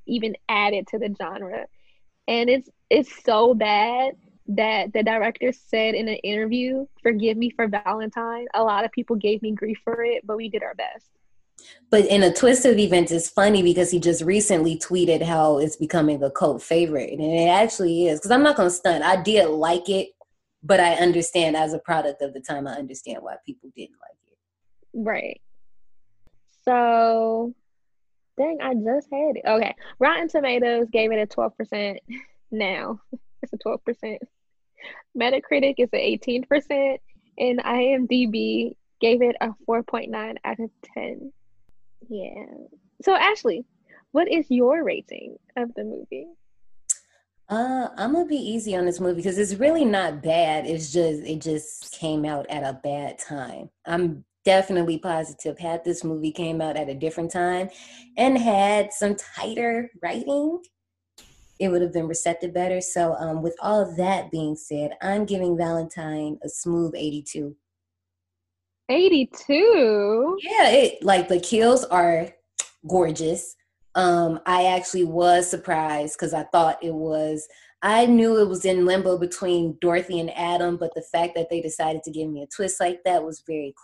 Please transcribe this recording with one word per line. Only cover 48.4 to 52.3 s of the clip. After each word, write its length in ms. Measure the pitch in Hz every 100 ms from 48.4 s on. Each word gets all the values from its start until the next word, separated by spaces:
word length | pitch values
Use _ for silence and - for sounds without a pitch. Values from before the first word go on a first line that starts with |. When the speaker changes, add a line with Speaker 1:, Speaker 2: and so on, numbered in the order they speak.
| 208 226 208 185
Speaker 2:
on 100 | 180
this 120 | 180
movie 220 | 180 170
'cause 160 | 190 185
it's 160 | 202
really 320 | 202 285 330 240
not 380 | 196 170 147
bad. 420 | 160 165 156 151 139
It's 260 | 165 151
just, 300 | 175 165 151
it 200 | 156 156
just 500 | 160 151 - - -
came 340 | - 160 156
out 220 | 151